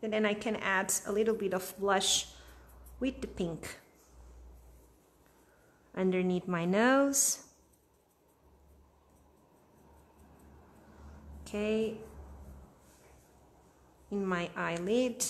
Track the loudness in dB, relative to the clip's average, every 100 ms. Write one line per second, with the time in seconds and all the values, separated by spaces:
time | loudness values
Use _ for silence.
0 | 0 2 2 2 -2 -2 2 0 2 -2
1 | 0 2 2 2 0 -2 -4 -4 2 2
2 | 4 2 0 -12 -20 -20 -20 -20 -20 -4
3 | -4 -4 -10 -4 -4 -4 -10 -14 -18 -20
4 | -20 -20 -20 -20 -20 -20 -20 -20 -20 -20
5 | _ _ -20 -20 -20 _ -20 -20 -14 0
6 | 2 4 4 2 0 0 2 4 6 6
7 | 4 4 2 0 -8 -20 _ _ _ _
8 | _ _ _ _ -20 -20 -20 -20 -20 _
9 | _ -20 -20 _ _ -20 _ -20 -20 -20
10 | -20 -20 -20 -20 -20 -20 -20 -20 -20 -20
11 | -18 -18 -16 -16 -8 -4 0 2 0 -4
12 | -12 -16 -18 -18 -18 -18 -20 -20 -20 -20
13 | -20 -20 -20 -20 -20 -20 -20 -20 -20 -20
14 | -8 -4 0 0 -2 -4 -4 -2 0 2
15 | 2 0 -6